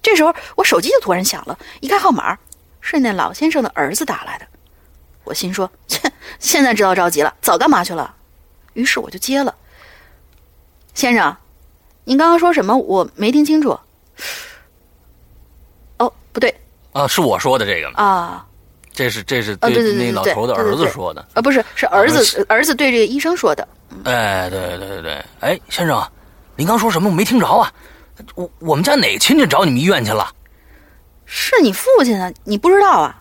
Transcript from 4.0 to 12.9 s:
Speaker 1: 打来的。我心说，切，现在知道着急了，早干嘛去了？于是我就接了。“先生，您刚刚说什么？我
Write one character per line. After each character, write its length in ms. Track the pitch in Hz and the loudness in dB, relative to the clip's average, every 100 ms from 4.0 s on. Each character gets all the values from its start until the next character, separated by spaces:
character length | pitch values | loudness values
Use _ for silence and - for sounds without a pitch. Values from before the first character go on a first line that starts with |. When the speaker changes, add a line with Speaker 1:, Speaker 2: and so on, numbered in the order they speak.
| 311 | -6
Speaker 1:
打 180 | - | -8
来 140 | - - | -10 -16
的。 100 | - _ _ _ _ - _ _ | -18 _ _ _ _ -20 _ _
我 100 | - | -10
心 200 | 151 180 | -8 -6
说， 160 | 196 185 _ - | -4 -6 _ -10
切， 240 | - 403 _ - - | -6 -6 _ -20 -8
现 240 | - 320 | -2 2
在 100 | 262 | 2
知 100 | 214 | 4
道 120 | 196 185 | 2 4
着 140 | 175 | 2
急 120 | 156 | 2
了， 120 | 151 - | -2 -2
早 160 | - - | 0 2
干 120 | 302 | 4
嘛 140 | 240 | 2
去 100 | 180 | 0
了？ 220 | 170 135 _ _ _ _ _ _ | -6 -10 _ _ _ _ _ _
于 100 | - | -4
是 160 | 254 - | -2 -2
我 100 | - | -6
就 100 | 185 | -10
接 240 | - 277 | -4 -2
了。 120 | 262 - _ - - - - _ _ _ _ _ _ _ _ - | -2 -6 _ -20 -20 -20 -20 _ _ _ _ _ _ _ _ -4
“先 180 | 247 | 0
生， 240 | 240 156 - _ _ _ _ _ _ | 2 0 -2 _ _ _ _ _ _
您 140 | - 269 | -2 2
刚 120 | 330 | 4
刚 100 | 339 | 6
说 120 | 349 | 4
什 140 | 302 202 | 2 2
么？ 100 | 247 | 0
我 320 | - | 2